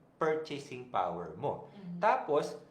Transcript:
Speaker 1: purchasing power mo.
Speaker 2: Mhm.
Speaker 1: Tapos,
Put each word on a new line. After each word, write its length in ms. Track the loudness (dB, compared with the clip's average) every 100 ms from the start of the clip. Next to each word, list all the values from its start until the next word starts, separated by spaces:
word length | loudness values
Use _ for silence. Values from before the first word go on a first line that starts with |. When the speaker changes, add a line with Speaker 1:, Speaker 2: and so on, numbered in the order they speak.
| -20 _
Speaker 1:
purchasing 720 | 2 2 -2 -8 -8 -12 -4
power 440 | 0 0 -2 -6 -4
mo. 340 | -4 -4 -8
Speaker 2:
Mhm. 260 | -14 -10 2
Speaker 1:
Tapos, 600 | 4 4 4 2 2 -6 -14